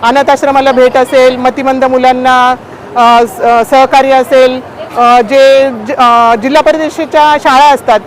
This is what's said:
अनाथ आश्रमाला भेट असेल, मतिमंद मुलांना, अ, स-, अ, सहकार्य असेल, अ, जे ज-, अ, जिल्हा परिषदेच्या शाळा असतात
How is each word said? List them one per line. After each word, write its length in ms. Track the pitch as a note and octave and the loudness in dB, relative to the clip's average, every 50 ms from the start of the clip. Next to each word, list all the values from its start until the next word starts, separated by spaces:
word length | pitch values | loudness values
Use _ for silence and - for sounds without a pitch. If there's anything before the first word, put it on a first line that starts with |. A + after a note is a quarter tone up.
| - | -2
अनाथ 260 | A#3 A#3+ C#4+ C#4 - | 0 0 0 0 0
आश्रमाला 420 | C#4+ C4+ - C#4 C#4 C#4 C4+ C4+ | 0 0 0 -2 0 0 0 0
भेट 260 | B3+ B3+ B3+ B3+ B3 | 0 2 0 2 2
असेल, 380 | C4 B3+ B3 C#4+ C4+ B3+ B3+ B3+ | 0 -2 0 0 2 2 2 0
मतिमंद 500 | B3 B3 C4 - C#4+ C4+ C4+ C4 C4 C4 | 0 -4 -4 -4 -2 -4 -4 -2 -2 -2
मुलांना, 720 | C4 B3+ B3+ B3+ B3+ B3+ B3+ B3+ B3+ B3+ B3+ B3 B3+ B3+ B3 - - - - - - - | -2 -2 0 0 0 0 0 0 0 0 2 0 0 -2 -4 -8 -20 -20 -20 -20 -10 -2
अ, 280 | A#3+ A#3 A#3 A#3+ A#3 A#3+ A#3 - | 0 2 4 4 2 0 -2 -4
स-, 40 | - | -4
अ, 220 | - A#3 A#3 A#3 A3+ - | -2 0 0 0 0 0
सहकार्य 400 | C#4+ C4 C4+ C4 D4 C4+ C4 C4+ | 2 0 2 2 2 0 2 2
असेल, 500 | C4+ C4 B3+ B3+ C#4 C4 C4 B3+ B3+ B3+ A#3+ - - - - - - | 0 0 0 0 2 2 2 2 0 -4 -10 -14 -16 -16 -16 -12 -4
अ, 240 | A#3 A#3+ A#3+ A#3+ B3 | -2 0 2 2 2
जे 480 | A#3+ G3+ C4+ C4+ C4+ C4+ C4+ C4+ C4+ C4+ B3 A3 G#3+ | 0 0 2 2 4 4 4 2 0 -2 -4 -8 -10
ज-, 40 | A3 | -10
अ, 440 | C#4+ - B3 A#3+ A#3+ A#3 A#3 A#3 A#3 | -4 -2 0 2 2 2 2 0 0
जिल्हा 260 | A3+ G#3 C4+ C#4 D#4 | -2 -2 0 0 2
परिषदेच्या 760 | D4 D#4 D#4 D#4 D#4 D4+ - - E4 C4+ - D#4 D4 D4+ D4+ D4 - | 2 2 0 0 -2 -6 -6 -8 -8 -2 0 0 2 2 0 0 0
शाळा 300 | D#4+ C4+ C4 C#4+ D4 C#4 | 0 2 4 4 2 2
असतात 260 | B3 - - A3+ G#3+ G#3 | 0 0 -2 -2 -2 -2